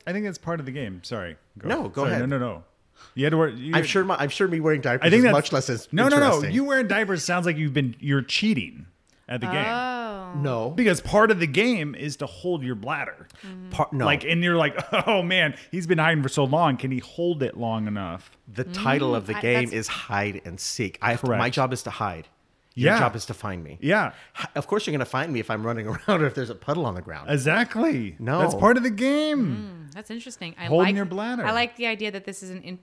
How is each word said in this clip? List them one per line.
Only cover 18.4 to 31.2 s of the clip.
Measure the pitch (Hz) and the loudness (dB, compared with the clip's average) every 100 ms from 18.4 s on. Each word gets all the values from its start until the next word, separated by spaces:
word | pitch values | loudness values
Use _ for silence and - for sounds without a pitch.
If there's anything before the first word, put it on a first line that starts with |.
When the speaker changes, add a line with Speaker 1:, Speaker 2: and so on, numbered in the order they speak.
| - | -12
Speaker 2:
The | 104 | -8
title | 101 92 113 139 135 | -8 -2 2 2 2
Speaker 3:
Mm, | 117 | 0
Speaker 2:
of | 101 | -2
the | 110 | -2
Speaker 3:
I, | |
Speaker 2:
game | 117 123 120 | 2 2 2
Speaker 3:
that's | |
Speaker 2:
is | 110 107 | -2 -4
hide | - - 101 104 98 85 | -6 -4 -2 -2 -4 -10
and | - | -8
seek. | - - 98 - | -6 -4 -4 -2
I | 117 | -2
have | 117 | 0
to, | 127 | 0
my | 107 | 2
Speaker 1:
Correct. | 117 131 | 2 0
Speaker 2:
job | 131 | 0
is | 127 | -2
to | 113 | -6
hide. | - 104 82 - _ _ _ _ - | -4 -4 -6 -12 _ _ _ _ 0
Your | 143 | 2
Speaker 1:
Yeah. | 226 | 4
Speaker 2:
job | 127 113 | 2 0
is | - | -8
to | 110 | -8
find | 107 90 | -6 -8
me. | 76 82 | -10 -6
Speaker 1:
Yeah. | 143 208 143 - - - | 0 2 0 -6 -16 -12
Speaker 2:
H-, | - - | -8 -6
of | - | -2
course | 208 185 | -2 0
you're | |
gonna | 147 131 | -2 -2
find | 131 165 | -2 -2
me | 123 | -2
if | 110 | -2
I'm | 110 | -4
running | 113 113 107 | -2 -4 -4
<laughs> | 107 - | -4 0
around | 190 | 2
or | 147 | 2
if | |
there's | 139 117 | 0 -6
a | 104 | -6
puddle | - 160 131 | -4 -2 -2
on | 90 | -4
the | |
ground. | 87 80 135 | -8 -10 -2
Speaker 1:
Exactly. | 147 135 190 240 220 320 143 104 78 | 0 2 2 0 0 0 0 -4 -6
Speaker 2:
No. | 117 160 | -2 2
Speaker 1:
That's | 160 98 | 2 4
part | 214 247 | 4 4
of | |
the | 247 | 2
game. | 202 262 294 302 294 196 123 208 175 147 | 0 0 2 0 0 0 -2 -8 -14 -16
Speaker 3:
Mm, | |
that's | 180 214 | -16 -12
interesting. | 226 247 - 170 170 | -12 -12 -12 -12 -8
I | 175 | 0
Speaker 1:
Holding | 160 190 | 4 4
Speaker 3:
like, | 202 | 2
Speaker 1:
your | 190 | -2
bladder. | 185 | -4